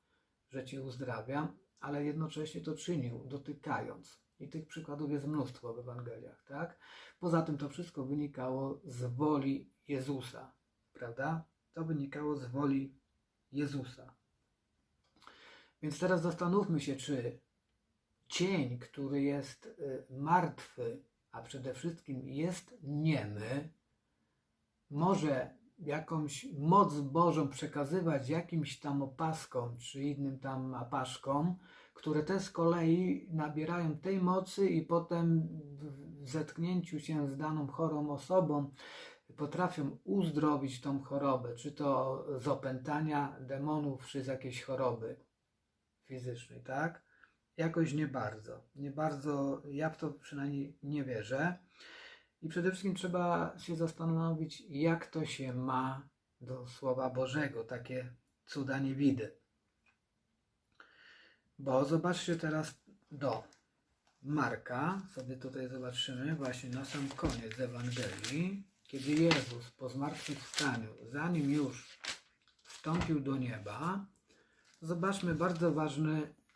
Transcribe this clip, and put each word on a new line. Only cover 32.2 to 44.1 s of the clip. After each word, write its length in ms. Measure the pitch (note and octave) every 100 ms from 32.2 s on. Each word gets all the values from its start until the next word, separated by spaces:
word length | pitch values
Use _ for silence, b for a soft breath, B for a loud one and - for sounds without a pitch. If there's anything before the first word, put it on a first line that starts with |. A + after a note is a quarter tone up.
te 160 | D#3 F#3+
z 120 | -
kolei 760 | - E3+ E3+ D#3+ E3+ F#3 - -
nabierają 640 | D#3+ D3+ D3+ D#3 F3 D#3 D3+
tej 240 | F#3+ G3
mocy 480 | F3+ F#3 F#3 - F#3+
i 120 | E3
potem 640 | D#3 E3+ E3+ E3+ E3 E3 D#3+ D#3 C#3+ C#3+ D3+ C#3 D#3 C#3+
w 80 | C3+
zetknięciu 720 | D#3 D3+ - E3+ F3+ E3+ D3+
się 300 | D3 D#3 C#3
z 80 | C#3
daną 300 | D#3 D#3 C#3
chorą 420 | - D#3+ D3+ D3
osobą 640 | C#3 - F#3 D#3 D3 C#3 B B B B B - -
potrafią 600 | D3 D#3 F3+ - C#3 -
uzdrowić 800 | - G3 E3 D3 D3+ C#3+ C3+ -
tą 200 | C#3+ C3+
chorobę, 520 | - C#3 C#3 B2+ A#2+ A#2+
czy 160 | D3+
to 540 | - C#3+ C3 C3 C3 - C3
z 80 | D3
opętania 880 | C3+ C3+ B2+ D3 D3+ D#3 D3 C#3 -
demonów, 680 | C3 C3+ D3 D3+ D3 B2+
czy 180 | -